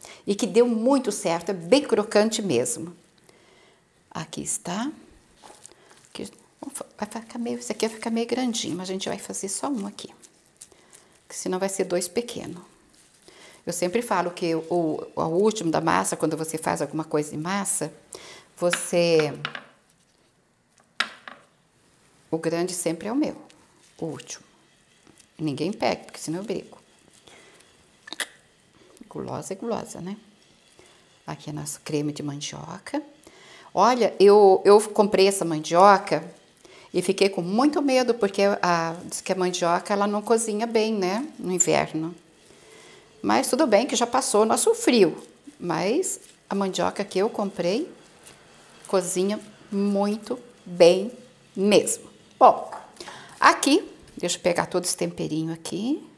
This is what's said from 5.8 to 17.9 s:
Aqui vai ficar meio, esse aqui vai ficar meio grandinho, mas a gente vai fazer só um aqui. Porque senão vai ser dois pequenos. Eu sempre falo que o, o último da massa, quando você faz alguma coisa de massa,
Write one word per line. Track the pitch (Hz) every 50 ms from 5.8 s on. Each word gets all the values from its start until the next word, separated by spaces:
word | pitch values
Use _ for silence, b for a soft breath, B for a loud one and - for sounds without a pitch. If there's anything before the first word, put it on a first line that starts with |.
| B B B B B B
Aqui | - - - - - - _ _ _ _ - 277 - - - - _
vai | - 214 208 - 226 226
ficar | - - 240
meio, | 233 240 240 240
esse | - - 214
aqui | 220 - 220
vai | 220
ficar | 220 - 240
meio | 226 226 233
grandinho, | 233 240 247 262 247 220 226 - - 151
mas | 180 185 185
a | 190
gente | 196 196 -
vai | - 202
fazer | - - 196 - - 196
só | - - - 277
um | 294 226 196
aqui. | 202 208 - - - - _ - - _ _ _ _ _ _ - b b b b b b b b b b b b
Porque | - -
senão | - - 185 185 185
vai | 190 196
ser | 190 - 190
dois | 180 180 175 180 -
pequenos. | - - 240 240 - - - - 175 175 175 - _ _ _ _ _ _ _ _ _ _ B B B B B B B B B
Eu | - 175
sempre | - 180 180 175 233 240
falo | - 214 180 175 180
que | 175 - 185 170 165
o, | 160 160 - 175 175 170 156 151 - - - -
o | - 160
último | 165 165 175 202 220 214 220 170 165
da | 156 -
massa, | 160 170 170 185 190 - 175
quando | 165 165 160 160
você | 151 160 156 - 156
faz | - 175 175 160 156
alguma | 143 143 156 156
coisa | 160 - 151 147 147
de | -
massa, | 151 156 175 196 202 190 - - - 151 156